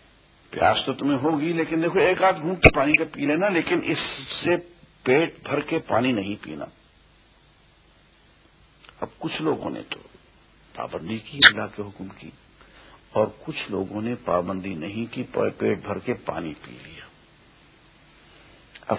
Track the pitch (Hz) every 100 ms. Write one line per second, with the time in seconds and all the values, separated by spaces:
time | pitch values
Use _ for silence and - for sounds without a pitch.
0 | - _ _ _ - - 85 110 - 131
1 | 139 139 147 156 160 165 160 165 165 185
2 | 165 185 185 170 151 185 - 151 139 151
3 | 156 139 139 156 180 170 - 175 170 156
4 | - - 135 - - 175 - - - _
5 | 120 139 165 - - 139 147 165 - 110
6 | 127 117 98 107 - 76 - - _ _
7 | _ _ _ _ _ _ - _ _ _
8 | _ _ _ _ _ _ - _ - -
9 | - - - - 156 123 - 60 52 -
10 | - - _ _ _ - - - 120 -
11 | 82 110 - 139 - 104 107 - 101 98
12 | 95 - 78 - - - - - - -
13 | - 110 107 - - 156 - 95 98 101
14 | 113 120 - 87 90 95 95 85 90 107
15 | 113 - 123 - 107 - 107 101 95 95
16 | 107 120 - 78 82 71 - 62 - -
17 | - - - - - - - - - -
18 | - - - - - - - - -